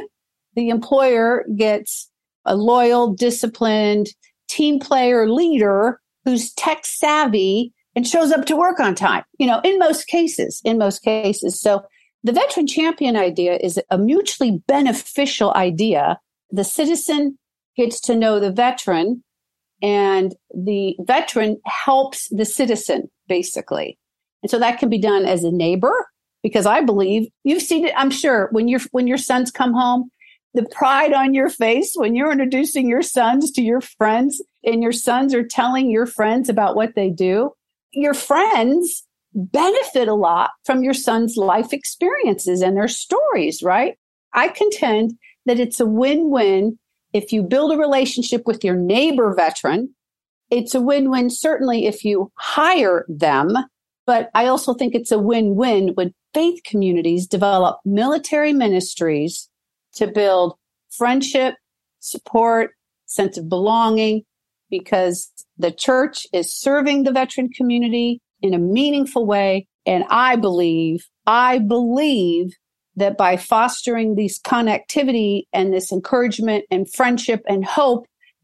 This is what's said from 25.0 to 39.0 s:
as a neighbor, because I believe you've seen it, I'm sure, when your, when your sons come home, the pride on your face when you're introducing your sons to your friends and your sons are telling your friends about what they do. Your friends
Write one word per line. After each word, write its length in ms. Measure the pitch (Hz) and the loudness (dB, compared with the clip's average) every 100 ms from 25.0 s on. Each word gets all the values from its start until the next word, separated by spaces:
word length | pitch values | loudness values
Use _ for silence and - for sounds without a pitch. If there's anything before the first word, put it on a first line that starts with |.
| 208 196 | 2 2
as 200 | 190 180 | 2 0
a 80 | 170 | 0
neighbor, 560 | 175 165 185 247 480 - _ _ _ | 0 0 2 0 0 -4 _ _ _
because 240 | 214 220 202 | -2 0 2
I 140 | 247 | 2
believe 480 | 262 202 190 214 226 _ | 2 2 2 0 -2 _
you've 180 | 277 339 | -2 -2
seen 220 | 294 320 | 0 0
it, 100 | 330 247 | 0 0
I'm 140 | 269 | -2
sure, 380 | 269 302 233 190 | 0 0 0 0
when 160 | 220 233 | 0 0
your, 120 | 254 - | 0 -2
when 140 | 254 247 | -2 0
your 120 | 254 | -2
sons 320 | - 247 247 | 0 -2 -2
come 220 | - 247 | -2 0
home, 380 | 240 247 247 254 _ _ _ _ | 2 2 0 -4 _ _ _ _
the 120 | 240 226 | -4 -4
pride 400 | - 269 277 302 | 0 2 4 2
on 220 | 269 269 | 2 2
your 140 | 269 330 | 2 0
face 440 | - 226 240 392 | 0 0 0 0
when 220 | 349 220 233 | -2 -2 0
you're 160 | 302 | 0
introducing 560 | 277 262 262 294 294 247 | 0 0 0 -2 0 0
your 140 | 247 | 0
sons 500 | 349 262 226 262 294 | 0 0 2 2 0
to 100 | 269 | 0
your 180 | 226 247 | 0 0
friends 640 | - - 214 226 269 - - _ | -2 -2 0 2 0 -4 -12 _
and 180 | 226 233 | -2 0
your 100 | 233 | 0
sons 420 | 240 - 247 277 | -2 0 0 2
are 120 | 247 233 | 0 -2
telling 440 | - 240 262 262 | -2 0 0 0
your 160 | 220 240 | 0 -2
friends 420 | - 214 240 254 | -2 0 0 0
about 260 | 220 202 | 0 0
what 200 | 208 226 214 | 0 -2 -2
they 140 | 190 | -2
do. 400 | 170 185 196 277 - _ _ _ | 0 0 0 -2 -6 _ _ _
Your 220 | 277 294 | -4 -2
friends 920 | 285 - 285 427 277 233 311 349 - | -2 0 2 2 2 2 2 0 -6